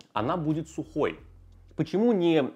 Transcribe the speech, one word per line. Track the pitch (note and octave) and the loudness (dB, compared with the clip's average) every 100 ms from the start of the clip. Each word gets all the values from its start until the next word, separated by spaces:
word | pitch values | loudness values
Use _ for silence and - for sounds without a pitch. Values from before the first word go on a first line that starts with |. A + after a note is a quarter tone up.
| - | -10
она | - A2+ F3 | -4 -2 -2
будет | D3+ D#3 D#3 | -2 -2 -4
сухой. | - - D#3 A#2 D#2 - - - - - - | -10 -8 -2 -2 -4 -16 -20 -20 -20 -20 -6
Почему | D#3 F3+ A#3 | -4 0 2
не, | G#3+ E3+ D#3+ C3 | 2 4 4 2